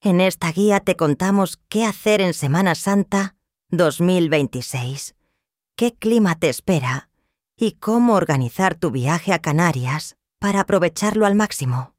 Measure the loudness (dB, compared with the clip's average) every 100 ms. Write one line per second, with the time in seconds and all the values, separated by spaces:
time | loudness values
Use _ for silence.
0 | 2 2 2 0 -4 0 2 2 0 0
1 | 0 0 0 0 0 -4 _ -4 -4 -2
2 | 0 2 2 -2 -2 0 0 0 0 0
3 | 0 -2 -4 _ _ _ _ 0 0 2
4 | 0 2 2 0 0 -6 -8 -6 -6 -8
5 | -14 _ _ _ _ _ _ -4 -4 -2
6 | 0 2 2 2 -2 -2 -2 -2 -2 -6
7 | -10 _ _ _ _ _ -4 -4 -2 2
8 | 4 2 2 0 -2 0 0 0 -4 -2
9 | -2 -2 0 -2 0 0 2 0 -4 -6
10 | -8 -18 _ _ -2 -2 0 2 0 -2
11 | -2 2 2 2 0 -2 -4 -4 -6